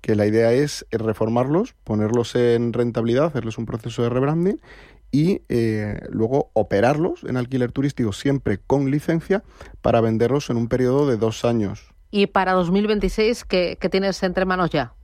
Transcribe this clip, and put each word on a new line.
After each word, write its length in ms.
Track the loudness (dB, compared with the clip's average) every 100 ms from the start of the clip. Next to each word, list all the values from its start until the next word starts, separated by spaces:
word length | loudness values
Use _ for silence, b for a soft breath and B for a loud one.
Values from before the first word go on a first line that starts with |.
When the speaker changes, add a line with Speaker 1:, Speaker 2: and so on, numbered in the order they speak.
Speaker 1:
que 140 | 0
la 120 | 2 4
idea 260 | 4 4
es 340 | 4 0 -4 -6
reformarlos, 800 | -4 -2 -2 0 0 0 0 -2 _
ponerlos 540 | -4 -2 0 0 0 0
en 360 | 2 2 0
rentabilidad, 520 | -2 -2 -2 0 2
hacerles 340 | 0 -2 -8 -8
un 80 | -8
proceso 380 | -8 -8 -2
de 60 | -2
rebranding 500 | 0 0 0 0 -2 B B B B -2
y, 320 | 0 2 0 _
eh, 500 | 0 0 -2 -4 -6 -8
luego 440 | -2 0 0 0
operarlos 720 | 0 0 2 2 2 -2 -4
en 120 | -4 -4
alquiler 360 | -2 -2 -2
turístico 400 | 0 -2 0 -4
siempre 480 | -2 -2 0 0 -4
con 280 | 0 0 2
licencia 500 | 0 0 -2 0 -2 B B B B
para 180 | 2 4
venderlos 500 | 2 2 2 0 -2
en 60 | -4
un 120 | -2
periodo 400 | 0 2 2 2
de 80 | 0
dos 280 | 0 0
años. 480 | 0 0 -2 -6 -16 -20 -6
Speaker 2:
¿Y 140 | -2 0
para 280 | 0 2
dos 180 | 0 2
mil 160 | 0 2
veintiséis 560 | 0 0 0 0 -2
qué, 340 | -2 -2 -2 -2
qué 80 | -2
tienes 320 | 0 -2 -2
entre 200 | -2 -2
manos 260 | -2 0 0
ya? 240 | -2 -4 -10